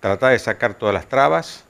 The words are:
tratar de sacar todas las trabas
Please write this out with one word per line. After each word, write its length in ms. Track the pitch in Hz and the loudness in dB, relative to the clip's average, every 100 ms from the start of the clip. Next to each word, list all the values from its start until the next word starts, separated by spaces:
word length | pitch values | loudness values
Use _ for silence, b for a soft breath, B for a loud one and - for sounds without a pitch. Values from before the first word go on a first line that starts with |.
tratar 320 | - 98 131 | -2 0 2
de 60 | 123 | 2
sacar 340 | - 107 120 | 0 -4 -4
todas 200 | 101 107 | -2 -2
las 140 | 98 - | -2 -2
trabas 560 | 135 139 165 160 - _ | 0 2 0 -4 -16 _